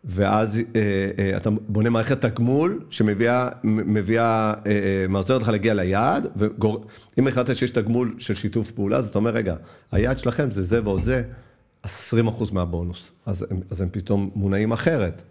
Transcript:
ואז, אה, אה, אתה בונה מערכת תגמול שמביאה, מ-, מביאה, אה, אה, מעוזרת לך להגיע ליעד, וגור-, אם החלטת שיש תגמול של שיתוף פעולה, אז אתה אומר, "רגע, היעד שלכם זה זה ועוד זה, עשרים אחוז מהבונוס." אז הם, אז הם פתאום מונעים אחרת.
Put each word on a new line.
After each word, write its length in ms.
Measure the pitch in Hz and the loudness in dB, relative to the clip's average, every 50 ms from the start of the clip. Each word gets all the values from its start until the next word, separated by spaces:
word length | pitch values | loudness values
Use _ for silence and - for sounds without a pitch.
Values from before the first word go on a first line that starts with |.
| - | -10
ואז, 500 | - 90 95 101 98 104 107 113 107 104 113 113 - - | -6 -2 0 2 2 4 2 2 2 0 -2 -4 0 0
אה, 60 | 110 104 101 98 95 98 98 - - | 2 2 2 2 0 0 -2 -2 0
אה, 180 | 101 98 95 | 0 0 0
אתה 120 | 98 - 110 107 107 - | 0 0 0 0 0 -2
בונה 220 | - 101 107 110 117 | -2 0 2 2 2
מערכת 320 | 117 113 107 - 135 127 | 2 2 2 0 0 0
תגמול 580 | - 113 - - 117 120 131 143 160 180 208 - - - | 0 -2 0 2 2 2 4 2 2 2 0 -4 -8 -12
שמביאה, 600 | - - 110 107 104 98 117 117 123 127 127 123 - - - | 0 2 2 2 4 2 2 2 4 2 0 -2 -4 -4 -2
מ-, 300 | 110 107 110 95 98 104 | 0 0 0 0 2 0
מביאה, 600 | 107 95 98 113 117 117 113 113 110 110 107 107 | 0 2 2 2 2 4 2 2 2 2 0 0
אה, 0 | 107 104 | -2 0
אה, 380 | 104 104 104 98 98 98 95 95 92 | 0 0 2 2 2 2 2 0 0
מעוזרת 320 | 95 98 92 104 131 127 | 0 0 2 2 0 2
לך 60 | 110 113 | 2 0
להגיע 240 | 110 101 98 113 107 | 0 2 2 2 2
ליעד, 540 | 101 90 92 95 101 117 143 175 285 - - - | 2 2 2 2 2 2 2 0 0 -2 -6 -2
וגור-, 480 | 98 104 107 - - - 107 110 - - - - - - _ _ - | -2 -2 -2 0 0 0 0 0 -2 -8 -14 -20 -20 -20 _ _ 2
אם 80 | 135 | 2
החלטת 280 | 139 110 123 123 135 127 | 2 2 0 0 0 0
שיש 160 | - 131 117 | 0 -2 0
תגמול 440 | - 120 104 107 117 123 123 113 - | 0 0 0 2 2 2 0 0 -4
של 160 | - - - 104 | -6 -6 -6 -6
שיתוף 380 | - - 104 - 117 104 - | -4 -4 -2 -2 -2 -4 -2
פעולה, 260 | - - 101 101 113 | -4 -4 -2 0 0
אז 100 | 131 117 | 0 -2
אתה 100 | 104 - | 0 0
אומר, 120 | 101 107 117 | 0 0 2
"רגע, 240 | 110 117 107 95 82 80 - - - - _ _ | 0 0 -2 -2 -4 -6 -10 -20 -20 -20 _ _
היעד 280 | - 92 110 123 131 - | 0 0 2 2 -2 0
שלכם 320 | - 123 113 - 147 127 | -2 -2 0 0 -2 -2
זה 120 | 104 101 92 | -2 -2 0
זה 180 | 90 110 117 107 | 2 0 0 2
ועוד 200 | 104 98 92 85 | 0 0 0 0
זה, 200 | 120 131 127 117 - - - - - _ _ _ _ _ _ - | 0 0 0 -2 -6 -12 -18 -20 -20 _ _ _ _ _ _ -14
עשרים 440 | - - - - - - 113 117 | -14 -12 -12 -8 0 2 2 2
אחוז 240 | 110 107 - - - | 2 0 -2 -6 -2
מהבונוס." 600 | 98 92 87 85 87 85 87 87 90 - - - _ _ _ | -2 -2 -2 -2 -2 -4 -4 -6 -8 -10 -16 -20 _ _ _
אז 200 | - 98 90 101 - | -6 -6 -6 -4 -6
הם, 80 | 98 92 92 - | -6 -6 -6 -8
אז 100 | 104 87 | -6 -4
הם 80 | 95 90 | -4 -4
פתאום 380 | - 104 92 - 107 101 101 95 101 | -4 -6 -2 0 0 0 0 -2 -4
מונעים 360 | 104 98 98 98 101 107 110 | -2 -2 0 0 0 0 0
אחרת. 500 | 113 110 - 170 165 131 101 85 78 - - - | -2 0 0 0 2 2 0 -2 -4 -8 -18 -20